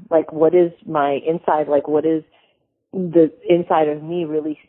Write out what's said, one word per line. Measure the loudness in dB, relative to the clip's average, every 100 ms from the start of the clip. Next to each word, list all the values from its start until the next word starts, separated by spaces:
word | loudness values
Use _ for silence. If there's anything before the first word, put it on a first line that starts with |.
| -2
Like, | 0 0
what | 0 2
is | 4 2 -2 -6
my | -2 -2 -2 -4
inside, | -4 -2 -2 0
like, | -2 0
what | -2 0
is | -2 -6 _ _ _ _ _ _
the | -8 0 4 2 0 0
inside | 0 2 0 0
of | -2
me | -6 -6 -4
really | -4 -6 -10